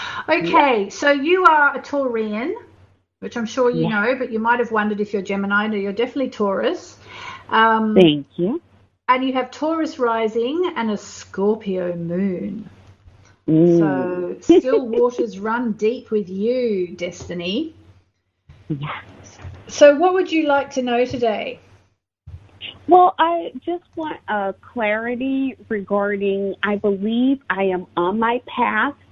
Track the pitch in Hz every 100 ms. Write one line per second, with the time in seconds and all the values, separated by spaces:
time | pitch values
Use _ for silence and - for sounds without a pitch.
0 | - - - 339 339 339 285 226 196 -
1 | 285 285 285 370 349 311 285 262 - 285
2 | 262 226 214 208 285 440 - _ _ _
3 | _ _ - 240 220 - 247 247 233 214
4 | 220 269 254 220 226 240 233 220 208 208
5 | 208 208 190 196 196 202 214 208 202 196
6 | 247 285 262 - 208 196 220 359 - -
7 | - - - - - 220 226 220 220 208
8 | 170 147 139 - 180 330 - _ _ _
9 | - 254 262 262 254 - 302 330 311 -
10 | 240 226 220 233 240 320 359 320 220 202
11 | - - - - 196 220 208 185 175 175
12 | 170 175 196 180 202 202 208 - - -
13 | - - _ _ - 156 175 170 160 143
14 | 180 180 175 190 - 339 254 277 247 233
15 | 240 247 233 185 214 233 247 202 214 254
16 | - 214 180 190 220 254 240 196 175 175
17 | 180 - - 175 175 220 320 - - _
18 | _ _ _ _ - - - 147 147 -
19 | - - - - - - - - 294 285
20 | 359 381 - 320 294 277 269 269 247 240
21 | 247 262 233 202 - - _ _ _ _
22 | _ _ - - - - - - - 359
23 | 359 - 320 339 339 254 - 349 - -
24 | 311 311 - 208 196 190 - 247 214 214
25 | 233 240 262 269 269 - - 214 190 202
26 | 202 202 196 196 196 - 202 202 208 196
27 | 208 233 254 277 - 185 196 185 185 -
28 | 175 214 226 240 - - 226 214 254 -
29 | _